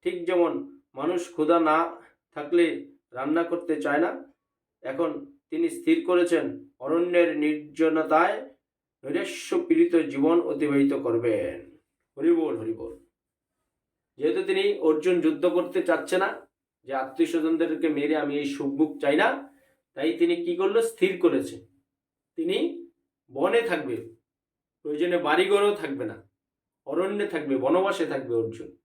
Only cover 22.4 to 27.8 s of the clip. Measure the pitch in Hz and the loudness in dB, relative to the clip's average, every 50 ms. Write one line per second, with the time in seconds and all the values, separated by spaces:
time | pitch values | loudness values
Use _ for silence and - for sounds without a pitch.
22.4 | 160 170 190 233 277 349 - - - - _ _ _ _ _ _ _ _ 123 135 | -4 -4 -2 -2 -2 -2 -4 -6 -16 -20 _ _ _ _ _ _ _ _ -6 -2
23.4 | 147 185 220 233 226 190 180 156 147 - 90 82 - - - _ _ _ _ _ | 0 2 2 2 2 0 -4 -4 -4 -6 -8 -8 -10 -14 -20 _ _ _ _ _
24.4 | _ _ _ _ _ _ _ _ _ 151 151 147 165 175 175 170 143 147 156 165 | _ _ _ _ _ _ _ _ _ -8 -4 -2 -2 0 0 0 0 2 2 2
25.4 | 190 190 196 202 202 208 - - 165 147 135 117 120 110 - - - _ _ _ | 2 4 4 4 4 2 0 0 -4 -8 -8 -6 -8 -8 -10 -12 -18 _ _ _
26.4 | _ _ _ _ _ _ _ _ _ 135 139 160 185 196 208 208 202 - 165 156 | _ _ _ _ _ _ _ _ _ -6 -2 -2 -2 -2 -2 -2 -4 -4 -4 -6
27.4 | 151 139 135 127 123 135 160 180 | -4 -2 -2 0 0 2 2 2